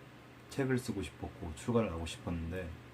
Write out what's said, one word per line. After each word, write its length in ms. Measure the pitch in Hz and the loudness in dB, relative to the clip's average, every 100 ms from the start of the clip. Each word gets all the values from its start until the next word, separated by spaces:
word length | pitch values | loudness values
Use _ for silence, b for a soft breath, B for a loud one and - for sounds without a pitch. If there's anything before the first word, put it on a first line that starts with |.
| - - - - - | -18 -18 -18 -18 -8
책을 260 | - 131 127 | 2 6 6
쓰고 240 | - 98 | 4 0
싶었고 520 | 82 - 80 - 80 | -2 -4 -8 -6 -6
출가를 360 | 78 - 117 104 | -4 4 6 6
하고 140 | 82 | 2
싶었는데, 640 | 82 - - 85 82 92 87 - - | -2 -4 -2 0 0 -2 -4 -8 -12